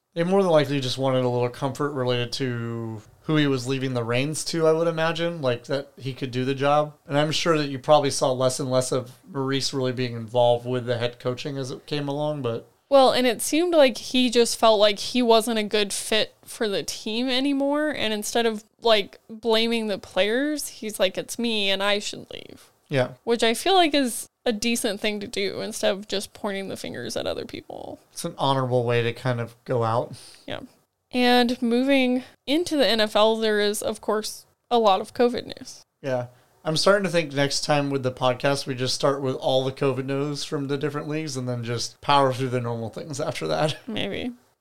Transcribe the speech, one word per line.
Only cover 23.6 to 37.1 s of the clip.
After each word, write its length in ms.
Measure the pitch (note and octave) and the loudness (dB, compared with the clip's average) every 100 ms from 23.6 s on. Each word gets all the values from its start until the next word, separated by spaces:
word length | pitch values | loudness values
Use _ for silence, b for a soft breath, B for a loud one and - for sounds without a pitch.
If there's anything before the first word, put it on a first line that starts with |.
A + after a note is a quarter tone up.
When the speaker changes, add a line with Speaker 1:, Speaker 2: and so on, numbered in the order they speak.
| E4+ | 4
Speaker 2:
like 200 | F#4+ E4 | 6 6
is 340 | C#4+ B3+ - - _ | 4 0 -2 -10 _
a 80 | B3 | -2
decent 480 | G#3 A#3 A#3 A3+ G3+ | 0 0 0 -2 -2
thing 200 | G#3+ G#3 | -4 -4
to 80 | G3+ | -6
do, 320 | G3 G3+ - | -6 -4 -4
instead 320 | G3 A3 G#3+ | -8 -2 -2
of 160 | G3 G#3 | -2 -4
just 240 | G3 - | -8 -8
pointing 340 | - G#3 G3 F#3+ | -8 -6 -6 -8
the 100 | - | -10
fingers 400 | - G#2 - - | -10 -10 -8 -4
at 120 | - | -4
other 160 | - | -4
people. 560 | - - - - - - _ | -8 -12 -12 -14 -14 -16 _
Speaker 1:
It's 140 | - | -10
an 100 | E3+ - | -10 0
honorable 460 | C#3 C#3 B2+ B2 | 0 2 2 0
way 220 | A#2 A#2+ | 2 0
to 80 | A#2 | 0
kind 280 | A#2 C3 A#2 | -2 -4 -4
of 140 | A#2 - | -6 -10
go 200 | - B2+ | -4 0
out. 300 | A2+ A#2 - B B B - | 0 0 -2 B B B -12
Speaker 2:
Yeah. 140 | - B3+ _ _ _ _ | -12 -14 _ _ _ _
And 500 | B3 B3 B3 A#3+ B3 | 0 4 4 4 0
moving 640 | A#3 A#3+ C4+ C#4 B3+ B3+ B _ | 0 2 4 4 4 0 B _
into 320 | - D4+ F4 D4+ | -2 0 2 2
the 120 | G3 | 2
N 120 | A3 | 2
F 140 | G#3+ | 2
L, 220 | G#3 A3 A3+ | 4 4 4
there 240 | A3 G#3 | 0 2
is, 220 | G#3 G#3 | 0 0
of 180 | - A3 | -4 -4
course, 460 | - A3 G#3+ - - _ - | -2 -2 -4 -10 -18 _ 0
a 120 | A#3+ | 4
lot 200 | G#3+ F#3 | 4 4
of 140 | A3 | 0
covid 320 | - A#3+ A3+ - | 0 2 0 -8
news. 360 | - - - _ _ | -12 -16 -20 _ _
Speaker 1:
Yeah. 240 | C#3 B2+ B2 b b _ | -4 -4 -4 b b _
I'm 140 | - D#3 | -4 2
starting 280 | F#3+ G3+ | 4 4
to 60 | F#3 | 2